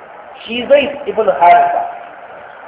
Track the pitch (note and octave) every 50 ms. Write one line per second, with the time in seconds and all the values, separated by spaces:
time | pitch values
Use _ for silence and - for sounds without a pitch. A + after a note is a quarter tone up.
0 | - - - - - - - - - - A3+ B3 A#3+ - C4+ D4 C4+ - - -
1 | - G3 F#3+ G#3 A3 G3 - F3+ F3 F3 F3 F3 F3 - - - - - - -
2 | - - - - - - - - - - - - -